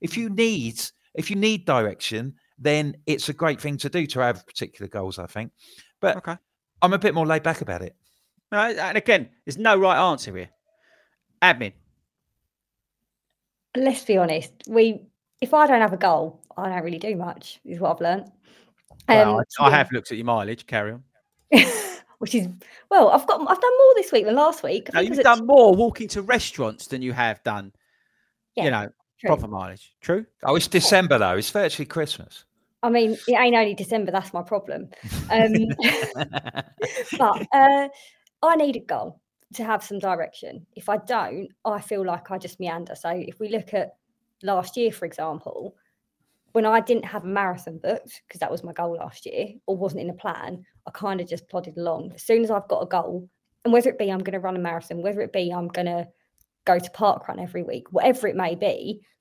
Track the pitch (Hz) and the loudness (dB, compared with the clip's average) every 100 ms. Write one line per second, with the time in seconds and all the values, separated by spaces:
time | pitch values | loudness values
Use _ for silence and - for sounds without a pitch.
0 | 165 - 226 196 226 202 113 113 - _ | -8 -6 -6 0 0 0 -6 -8 -12 _
1 | _ - 160 202 214 214 180 131 107 90 | _ -10 -6 0 0 0 0 0 0 -4
2 | - 110 127 - _ - 139 151 147 - | -8 -6 -8 -12 _ -6 0 0 -2 -6
3 | - 139 - 143 165 135 147 143 143 175 | -4 -4 -4 -4 -4 -4 -6 -6 -6 -4
4 | 151 127 123 98 _ - - - 98 104 | -4 -2 -2 -2 _ -12 -12 -12 -12 -8
5 | 95 95 87 107 113 _ _ - _ - | -8 -10 -12 -12 -12 _ _ -20 _ -4
6 | 185 190 - 170 _ _ _ - 180 190 | -2 -2 -6 -14 _ _ _ 0 0 2
7 | 202 160 156 160 160 160 143 87 87 _ | 0 0 0 0 -2 -4 -6 -10 -10 _
8 | _ _ _ _ - 208 226 180 185 208 | _ _ _ _ -6 -2 -2 -2 -4 -2
9 | 214 202 233 _ - 143 220 196 190 156 | 2 2 2 _ -12 -2 4 4 4 4
10 | 180 143 - 92 90 _ _ _ _ _ | 2 0 -6 -12 -14 _ _ _ _ _
11 | _ _ _ - 180 123 107 - _ _ | _ _ _ 0 2 2 -2 -10 _ _
12 | _ _ _ _ _ _ _ _ _ _ | _ _ _ _ _ _ _ _ _ _
13 | _ _ _ _ _ _ _ 254 262 247 | _ _ _ _ _ _ _ -2 0 0
14 | - 196 175 160 156 _ - 226 226 208 | 0 2 2 -2 -6 _ -2 4 4 2
15 | - _ _ - 254 302 302 247 214 180 | -12 _ _ -8 2 4 6 6 4 2
16 | 196 156 160 - _ - 190 180 170 175 | 2 2 0 -8 _ -8 -6 -6 -6 -8
17 | 214 190 175 - - - - 170 170 147 | -6 -6 -8 -12 -18 -20 -14 -6 -4 -2
18 | 170 190 190 _ _ _ _ _ _ - | -2 -2 -6 _ _ _ _ _ _ -8
19 | - 220 214 107 123 - 143 143 135 127 | 4 6 8 4 -2 4 6 6 4 -2
20 | - 113 117 113 101 120 - 117 104 120 | -8 -8 -2 -2 -2 -8 -6 -4 -4 -8
21 | _ _ _ _ - 277 508 453 403 359 | _ _ _ _ 4 6 6 0 -8 -12
22 | - - 214 240 180 180 - - - 392 | -18 -12 -4 -2 -4 -8 -20 -16 2 6
23 | 214 285 - 403 302 370 494 508 539 480 | 8 6 2 0 0 2 4 8 8 8
24 | 381 240 208 247 302 330 139 196 - 170 | 4 0 2 4 2 2 -4 -6 -2 0
25 | 196 277 262 233 226 277 220 185 233 - | 0 4 6 6 8 10 10 8 4 -2
26 | 220 208 196 247 - - 113 107 - 131 | -8 -6 -2 -2 -2 -4 -6 -6 -10 -8
27 | 127 120 120 104 117 104 98 _ _ _ | -6 -2 -2 -2 -4 -6 -8 _ _ _
28 | _ _ _ _ _ - 160 113 104 _ | _ _ _ _ _ -4 0 0 -4 _
29 | _ _ 220 156 107 101 92 95 _ _ | _ _ 0 0 0 -8 -10 -14 _ _
30 | - 185 226 - - 156 - 285 - 196 | -2 -2 -4 -8 0 0 2 2 4 4
31 | 175 127 98 92 - 208 180 - 147 165 | 4 2 2 0 -2 -2 -2 -4 -8 -6
32 | 147 - - - _ _ _ - 240 233 | -6 -8 -14 -20 _ _ _ -6 0 2
33 | 220 220 - 240 247 233 214 208 - 226 | 2 -2 0 4 4 4 2 -2 -4 -4
34 | 190 190 185 175 175 208 - - - - | -2 -4 -4 -10 -6 -6 -6 -12 -12 -18
35 | 110 - - 226 220 220 220 - - - | -12 -10 -2 2 4 2 0 0 0 0
36 | 453 403 143 - - - - - 453 523 | -4 -6 -8 -8 -10 -10 -12 -8 -8 -8
37 | 480 330 233 214 - 277 269 277 277 - | -8 0 0 0 0 6 6 6 0 -8
38 | - _ _ - 311 330 294 226 - 131 | -20 _ _ -2 2 4 2 -2 -6 -8
39 | - - _ _ _ - 220 214 - 202 | -8 -14 _ _ _ -10 -4 -4 -4 -8
40 | 190 175 160 - - - 165 - - 208 | -4 -4 -6 -10 -18 -18 -20 -14 -6 -4
41 | 208 233 135 151 196 _ 226 208 - 208 | -2 -4 -4 -8 -14 _ -6 -6 -6 -6
42 | 185 175 - 190 - - 175 165 170 - | -4 -6 -8 -12 -12 -12 -10 -8 -10 -12
43 | 170 180 175 - 214 220 - 208 - _ | -8 -8 -10 -12 -8 -8 -6 -6 -6 _
44 | _ _ _ _ 190 190 180 - 233 - | _ _ _ _ -4 -4 -4 -2 -2 -2
45 | 170 160 160 151 - - 190 - _ _ | -10 -8 -8 -8 -12 -12 -14 -16 _ _
46 | _ _ _ _ _ 226 220 226 220 233 | _ _ _ _ _ -2 2 2 2 -2
47 | 196 208 180 202 190 180 - 165 - 220 | -2 -10 -6 -4 -4 -6 -12 -10 -6 -6
48 | - - _ - - 175 175 165 170 170 | -8 -20 _ -8 -6 -8 -10 -8 -6 -6
49 | - - - - 202 214 - 190 190 160 | -12 -16 -12 -8 -8 -10 -8 -4 -4 -6
50 | 175 180 202 165 - 180 185 _ - - | -10 -10 -8 -8 -10 -14 -18 _ -20 -10
51 | 208 190 175 165 - 180 180 156 170 160 | -6 -6 -8 -12 -10 -10 -10 -8 -6 -6
52 | 175 - - 226 220 208 202 202 190 180 | -8 -10 0 2 2 -2 -2 -4 -2 -4
53 | 180 180 180 _ _ _ 240 233 254 - | -4 -8 -12 _ _ _ 2 4 4 0
54 | 202 190 190 190 185 185 175 170 - 170 | -4 -4 -6 -6 -6 -4 -4 -6 -8 -6
55 | 180 202 - 190 175 175 175 175 175 175 | -6 -4 -4 -4 -4 -4 -6 -6 -4 -4
56 | 170 _ _ _ _ _ - 175 180 - | -8 _ _ _ _ _ 0 0 0 -2
57 | 208 - - - 180 180 170 - - 185 | 0 0 -4 -12 -10 -8 -8 -10 -4 0
58 | - 247 208 190 175 175 208 - - 214 | 2 2 -2 -2 -4 -2 -2 -2 -6 -12
59 | _ _ | _ _